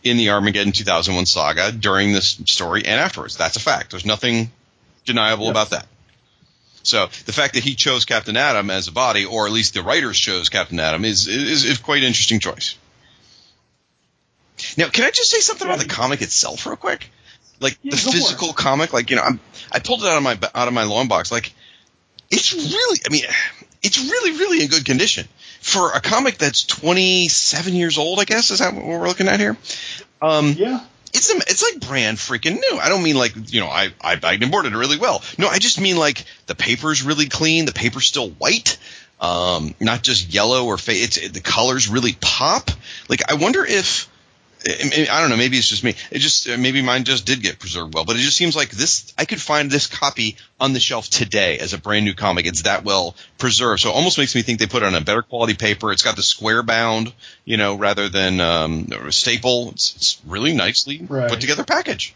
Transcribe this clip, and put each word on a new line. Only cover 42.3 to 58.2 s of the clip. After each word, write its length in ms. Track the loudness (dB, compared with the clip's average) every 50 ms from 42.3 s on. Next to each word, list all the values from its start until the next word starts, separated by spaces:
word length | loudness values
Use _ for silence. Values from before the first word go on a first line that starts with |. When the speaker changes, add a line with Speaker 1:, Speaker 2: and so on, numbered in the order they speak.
| 0 2 2 2 2 0 0 -4 -6 -6 -10 -16 -18 -18 -4 -2
Speaker 1:
Like, 200 | -2 0 2 0
I 60 | 2
wonder 280 | 2 2 2 2 2 0
if, 420 | 2 0 0 0 0 -2 -2 -4 -8 _ _ _ _ _ _ _ _ _ _ -4
I, 440 | -4 -2 -2 -2 0 2 2 2 2
I, 60 | 2
I 40 | 2
don't 100 | 4 4
know, 60 | 4
maybe 200 | 4 2 2 2
it's 100 | 2 2
just 160 | 2 0 0 -2
me. 120 | -2 -2 -4 -10 -8
It 80 | -4 -2
just, 280 | 0 2 2 0 0
uh, 80 | -2 -2
maybe 280 | 0 0 2 2 2 2
mine 200 | 2 2 2 2
just 220 | 0 0 0 0
did 160 | -2 -2 0
get 160 | -2 -4 -4
preserved 380 | -6 -12 -10 -8 -8 -8 -4 -4
well, 100 | -4 -2
but 100 | 0 0
it 40 | 0
just 180 | 2 2 2
seems 180 | 2 2 0 2
like 140 | 0 -2 -2
this, 420 | -2 -2 0 0 0 -2 -4 -8 -4
I 80 | -4 -4
could 160 | -2 -4 -6
find 300 | -2 0 0 0 2 2
this 160 | 0 0 0
copy 500 | -2 -4 -2 -2 -2 0 -2 -4 -4 -4 -8 -20 _ _ _
on 140 | 0 0 2
the 60 | 2
shelf 300 | 0 0 0 -4 -4 -2
today 480 | -2 -2 0 0 2 2 2 2 0
as 160 | -2 -4 -6 -6
a 60 | -6
brand 260 | -4 0 0 2 2
new 80 | 0 0
comic. 320 | 0 0 0 0 0 -2
It's 160 | -2 -4 -2
that 220 | 0 0 0 0 0
well 320 | 0 0 0 0 -2 -8 -14 -20 -20 _ -4
preserved. 420 | -2 0 2 2 2 2 2 2
So 80 | 0 2
it 40 | 2
almost 260 | 2 2 2 2 0
makes 160 | 0 0 0
me 80 | 0 0
think 160 | 0 0 0
they 80 | 0
put 160 | 0 2 0 2
it 20 |
on 80 | 2 2
a 80 | 0
better 220 | 0 2 0 0 -2
quality 320 | _ -2 -2 0 0 0
paper. 360 | 0 0 0 0 0 -2 0
It's 120 | 0 2 0
got 120 | 0 0
the 60 | 0
square 400 | -2 -2 -2 -2 0 2 2 2
bound, 500 | 2 2 2 2 2 2 2 0 -2 -4 -8 _ -20 -20 -20 _ _
you 140 | -2 0
know, 160 | 2 2 0 0
rather 340 | 2 2 2 2 2 -2
than, 320 | 0 0 2